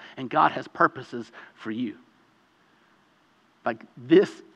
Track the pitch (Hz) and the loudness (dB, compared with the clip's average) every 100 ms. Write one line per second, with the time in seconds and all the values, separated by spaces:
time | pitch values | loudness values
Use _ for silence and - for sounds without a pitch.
0 | - - 127 151 156 135 - - 170 135 | -14 -14 -6 2 2 0 -10 0 0 0
1 | 120 123 110 - - _ 113 110 117 - | -12 -12 -12 -16 -20 _ -10 -6 -8 -10
2 | _ _ _ _ _ _ _ _ _ _ | _ _ _ _ _ _ _ _ _ _
3 | _ _ _ _ _ _ 117 113 - - | _ _ _ _ _ _ -8 -8 -12 -14
4 | 123 165 202 - - | 4 4 4 -2 -20